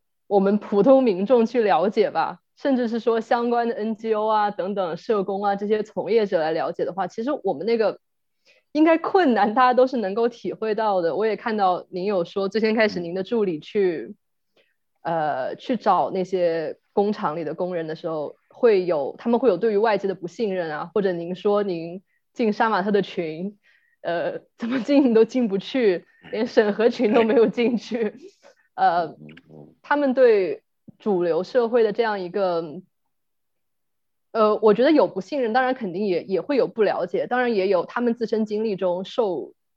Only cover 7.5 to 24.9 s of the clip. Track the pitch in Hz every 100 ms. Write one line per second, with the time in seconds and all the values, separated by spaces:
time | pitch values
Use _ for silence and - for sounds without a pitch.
7.5 | 139 202 233 202 - _ _ _ _ _
8.5 | _ _ 294 320 330 330 392 311 214 208
9.5 | 226 254 247 262 247 190 202 233 240 175
10.5 | - 220 214 220 190 170 143 220 202 233
11.5 | 214 190 180 - 180 196 190 175 202 196
12.5 | 220 220 226 208 185 170 190 190 233 196
13.5 | 156 - 214 185 151 131 - _ _ _
14.5 | _ _ _ _ _ 160 165 151 131 127
15.5 | - - 247 214 180 - 185 180 190 170
16.5 | 165 151 - _ - 202 208 185 160 151
17.5 | 170 180 175 160 160 165 156 143 - _
18.5 | - 240 196 175 156 131 - 240 233 247
19.5 | 175 226 202 226 202 190 180 170 - 214
20.5 | 190 165 147 170 214 190 170 170 190 208
21.5 | 202 202 170 170 185 - _ _ - 220
22.5 | 214 226 202 202 202 - - 160 156 196
23.5 | 208 _ _ _ _ - 170 139 - -
24.5 | - 233 262 214